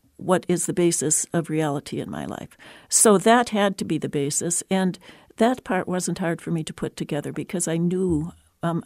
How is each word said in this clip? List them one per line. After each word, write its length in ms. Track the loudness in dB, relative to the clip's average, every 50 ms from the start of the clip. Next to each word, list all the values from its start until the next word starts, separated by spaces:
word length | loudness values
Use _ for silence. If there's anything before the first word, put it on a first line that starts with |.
| _ _ _
what 300 | -10 0 0 0 0 2 0
is 180 | 0 0 0
the 60 | -2
basis 540 | 0 2 2 2 2 2 0 0 0 0 -2 -2
of 180 | -2 -4 -2 -2
reality 500 | -2 -2 -2 -2 -2 -4 -6 -6 -8 -8
in 80 | -6 -8
my 160 | -8 -8 -8
life. 320 | -10 -10 -12 -12 -16 -18 _ -20 -20 -20 -20 -10 _
So 300 | 2 4 6 8 6 8
that 300 | 8 6 6 6 4 2
had 280 | 0 0 0 0 0 -2
to 60 | -4
be 140 | -4 -4 -4
the 100 | -4 -4
basis, 540 | -2 -2 -2 -2 -2 -2 -2 -2 -4 -4 -2 0
and 260 | 0 2 2 2 0 -2 -12 -20 -20 -20 -20 _ -2 0
that 260 | 2 2 2 -2 -4
part 240 | -4 -2 -2 -2 -2
wasn't 320 | -4 -4 -2 -4 -4 -2
hard 200 | -2 -2 -2 -4
for 120 | -4 -4
me 100 | -4 -4
to 100 | -4 -6
put 240 | -8 -6 -8 -8 -6
together 360 | -8 -6 -4 -4 -4 -4 -6
because 340 | -8 -8 -8 -6 -4 -4 -2
I 120 | -2 0 0
knew, 520 | 2 0 0 0 0 0 0 0 -2 -4 -10 -16 _ _ _ _
um, 180 | -4 -2 -2 -2 -2